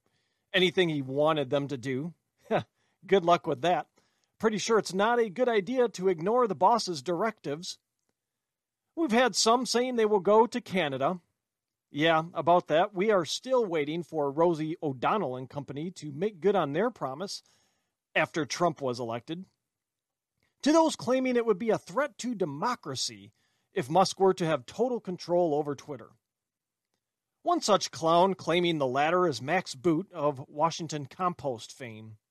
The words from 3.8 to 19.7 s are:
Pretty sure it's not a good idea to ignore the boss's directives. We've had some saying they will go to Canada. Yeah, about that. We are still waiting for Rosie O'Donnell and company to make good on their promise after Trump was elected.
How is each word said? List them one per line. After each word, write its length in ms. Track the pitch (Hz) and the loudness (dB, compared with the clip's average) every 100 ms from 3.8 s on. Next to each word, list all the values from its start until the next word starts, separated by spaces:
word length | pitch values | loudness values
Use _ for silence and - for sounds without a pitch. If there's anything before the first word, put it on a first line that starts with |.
| - _ _ _ _ _ | -2 _ _ _ _ _
Pretty 200 | 226 214 | -2 0
sure 180 | - 226 | 0 0
it's 160 | - | 0
not 240 | 180 214 240 | 0 2 2
a 140 | 226 | 0
good 180 | 175 254 | 0 2
idea 400 | 220 185 262 233 | 2 0 0 0
to 180 | - 185 | 0 0
ignore 380 | 170 175 247 233 | 0 2 2 2
the 80 | |
boss's 480 | 151 185 233 - 156 | 2 4 4 0 -6
directives. 800 | 127 175 220 - 156 147 185 - _ _ _ _ _ _ _ _ _ _ _ - | -4 -2 -2 -4 -8 -8 -8 -14 _ _ _ _ _ _ _ _ _ _ _ -4
We've 160 | 320 | 2
had 240 | 226 254 - | 4 4 4
some 320 | 220 240 240 | 4 4 2
saying 280 | 233 254 240 | 0 0 2
they 100 | 214 | 2
will 120 | 208 | 2
go 280 | 175 220 226 | 6 6 4
to 120 | 240 | 0
Canada. 600 | - 185 151 131 139 180 - _ _ _ _ _ _ | -4 -2 -2 0 -2 -2 -8 _ _ _ _ _ _
Yeah, 320 | 143 165 160 165 | 0 2 2 0
about 340 | 170 156 175 - | -2 4 4 4
that. 260 | 151 202 196 | 2 2 0
We 160 | 214 | 2
are 140 | 202 151 | 2 0
still 380 | - 247 262 | -6 -2 0
waiting 380 | 214 160 143 165 | 0 -2 -2 -4
for 300 | 160 156 143 | -6 -4 -2
Rosie 440 | 139 175 156 156 160 | 2 2 2 -4 -4
O'Donnell 540 | 156 127 143 208 156 127 | -6 -2 0 0 -2 -6
and 120 | 131 | -10
company 440 | 147 135 139 170 | -12 -10 -10 -10
to 200 | - 151 | -10 -12
make 300 | 143 208 190 | -6 -6 -2
good 140 | 180 208 | 0 2
on 180 | 147 | 0
their 160 | 151 240 | 0 -2
promise 540 | - 135 139 196 - - _ _ _ _ _ _ 180 | -2 -8 -8 -10 -12 -16 _ _ _ _ _ _ -2
after 320 | 151 170 139 | 0 -2 -4
Trump 340 | - 170 139 | 0 0 0
was 180 | 135 117 | -4 -4
elected. 460 | 117 117 - 175 190 _ _ | -6 -8 -8 -12 -14 _ _